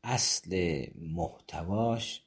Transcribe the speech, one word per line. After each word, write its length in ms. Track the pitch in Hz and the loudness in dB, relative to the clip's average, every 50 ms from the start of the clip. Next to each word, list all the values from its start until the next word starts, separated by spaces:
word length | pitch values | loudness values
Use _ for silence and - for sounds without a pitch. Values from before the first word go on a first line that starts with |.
| - 120 | 2 2
اصل 760 | 127 123 - - - - - 87 92 92 87 85 78 69 60 - - - | 2 4 4 2 2 0 -2 0 2 2 4 4 2 0 -2 -6 -10 -10
محتواش 1200 | 82 80 80 85 80 - - - - - - 76 82 87 101 107 117 117 113 117 113 - - - _ | -6 -4 -2 -2 -2 -2 -4 -12 -16 -10 -8 -6 -4 -2 0 2 2 2 2 0 -2 -6 -8 -10 _